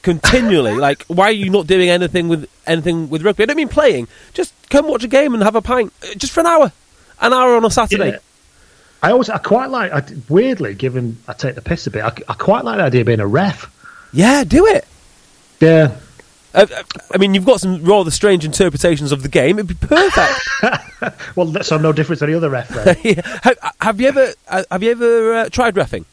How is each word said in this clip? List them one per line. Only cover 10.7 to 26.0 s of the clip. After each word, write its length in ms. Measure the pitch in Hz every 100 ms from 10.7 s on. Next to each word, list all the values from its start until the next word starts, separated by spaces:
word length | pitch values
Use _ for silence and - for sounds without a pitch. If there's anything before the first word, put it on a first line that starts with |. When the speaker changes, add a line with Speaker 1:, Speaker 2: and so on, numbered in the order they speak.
| 98
Speaker 2:
given 420 | 131 127 120 117 -
I 60 |
take 220 | - 135 123
the 60 |
piss 260 | - 170 131
a 40 |
bit, 120 | 107
I, 60 | 110 - -
I 60 | -
quite 280 | - 226
like 140 | 240 214
the 60 |
idea 180 | 151 123
of 60 | 113
being 120 | 113
a 60 | 101
ref. 400 | 123 196 - - _ - - -
Speaker 1:
Yeah, 300 | 131 214 285
do 240 | 190 269 427
it. 180 | 392 - _ _ _ _ _ _ _
Speaker 2:
Yeah. 380 | 160 160 147 - - - _ _ _
Speaker 1:
Uh, 140 | 165 208 -
uh, 80 | - - -
I 40 | 185
mean, 160 | 196
you've 120 | 196 185
got 160 | 208
some 220 | 185 180
rather 280 | 165 208 165
strange 340 | - 208 180 156
interpretations 680 | - 185 143 175 151 143
of 120 | 139
the 60 | 135
game. 280 | 147 131 208
It'd 100 | 185 175
be 80 | -
perfect. 600 | 311 381 - 160 - - -
Speaker 2:
<laughs> 260 | 226 208 - - - - - -
Well, 120 | 170
that's 240 | 170 175
no 200 | 156 156
difference 280 | 151 147 160
to 60 | 147
any 100 | 165
other 160 | 160
ref, 180 | 127 -
then. 260 | 120 143 170
Speaker 1:
<laughs> 40 |
Yeah. 360 | 226 175 - -
Have, 160 | - 247 - _
have 180 | 214 202
you 60 | 262
ever, 240 | 277 254 - -
uh, 160 | 185 -
have 140 | 185
you 80 | 220
ever, 420 | 240 233 233 220
uh, 160 | 226 220
tried 240 | - 240
reffing? 320 | 185 131 98